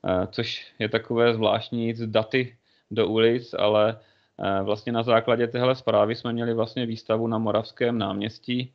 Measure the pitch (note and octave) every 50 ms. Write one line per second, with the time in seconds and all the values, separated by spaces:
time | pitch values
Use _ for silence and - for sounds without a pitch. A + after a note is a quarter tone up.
0 | - F#2 F#2 F#2 F#2 F2+ - - A#2 A2+ - - - - _ _ A2 A2+ A#2 A#2
1 | A2 - B2 A#2 A#2 A#2 A#2 A2 A2 G#2 G#2 A2+ A2 - - A#2 A#2 A2+ A2+ A2+
2 | A#2 A2 G#2+ A2 A2 - - C3 B2+ A#2+ - _ _ _ _ _ _ _ G#2+ A2+
3 | A2 F2+ G#2+ A2 A2+ A2+ A#2 B2 B2 - - - G2 G#2 G#2+ G#2+ G#2+ G#2+ A2+ A2+
4 | _ _ _ _ _ _ _ - G2 G2 G2 G2 G2 G2+ G#2 G#2+ - - A#2 A#2
5 | A#2 A#2+ A#2 A2+ A2+ - A#2+ A#2 A#2+ A#2 A#2 B2 B2 B2+ C3 B2+ - - A2 G#2
6 | G#2 G#2 A2+ A2 - A#2+ A#2 A#2 A#2 A#2 A#2 A2+ A2 A2 - C3 B2 A#2 A2+ A2+
7 | - _ A2+ A2 A2+ A#2 A2+ A2 A2+ G#2+ G#2 G#2+ A2+ - - - B2+ A#2+ A#2+ A#2
8 | G#2 G2 G2 G2+ G2+ A2 G#2+ - _ - B2 B2 B2+ B2+ _